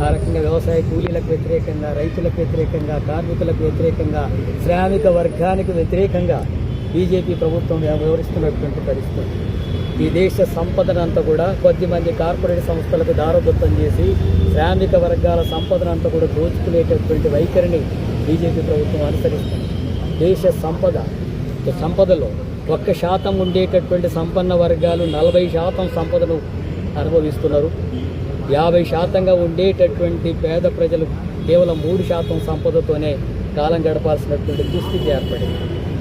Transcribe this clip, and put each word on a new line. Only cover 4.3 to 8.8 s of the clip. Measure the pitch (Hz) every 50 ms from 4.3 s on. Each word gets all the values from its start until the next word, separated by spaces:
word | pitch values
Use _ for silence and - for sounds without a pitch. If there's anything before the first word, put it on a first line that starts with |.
| - - - - - - -
శ్రామిక | 160 175 180 185 190 196 190 -
వర్గానికి | 185 170 170 170 165 - 160 170 185 190 190 185 190 180
వ్యతిరేకంగా | 165 160 - 170 180 196 190 180 180 175 170 156 120 - - - - - - - - - - -
బీజేపీ | 170 185 175 185 180 165 175 170
ప్రభుత్వం | - 170 160 165 170 165 - 165 156
వ్యవహరిస్తున్నటువంటి | 156 151 151 151 151 156 160 160 - - - 160 156 151 143 - 147 143 135 -